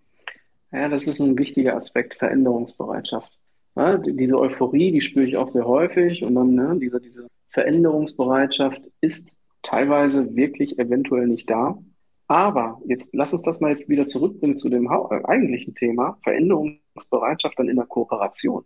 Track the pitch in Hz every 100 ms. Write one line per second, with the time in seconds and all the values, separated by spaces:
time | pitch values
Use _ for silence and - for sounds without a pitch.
0 | _ _ - - _ _ _ 131 147 143
1 | 151 143 143 127 143 139 131 92 - 123
2 | - - - 135 127 120 120 - 110 104
3 | - 110 - _ _ _ _ 127 156 190
4 | 151 139 127 131 135 135 127 139 185 151
5 | - 139 127 135 131 123 117 135 175 180
6 | 175 170 113 123 127 127 139 175 123 123
7 | 120 123 120 _ _ - 131 160 165 151
8 | 151 - 127 135 139 143 135 135 - _
9 | 165 - - _ _ _ - 113 139 143
10 | 143 139 117 117 139 - 143 135 120 127
11 | 135 123 120 117 - 113 139 202 - _
12 | _ _ - 156 202 143 113 117 - 127
13 | - 127 147 170 165 160 151 143 - 143
14 | 139 127 185 - 147 139 - 123 123 165
15 | - 107 - 233 196 - - - 120 120
16 | 147 - - - 170 165 151 151 _ -
17 | - 123 113 156 151 - 123 127 120 120
18 | - 110 98 - - -